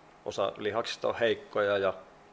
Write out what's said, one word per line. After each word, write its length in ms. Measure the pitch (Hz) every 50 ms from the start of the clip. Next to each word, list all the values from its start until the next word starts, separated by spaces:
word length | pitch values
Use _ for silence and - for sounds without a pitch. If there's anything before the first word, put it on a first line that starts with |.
| - - - - -
osa 280 | - - - 101 - -
lihaksista 520 | - 107 104 98 113 117 - - - - 110
on 100 | 107 -
heikkoja 600 | 120 113 104 101 - - - 107 104 101 101 98
ja 160 | 95 95 - - - - - - - -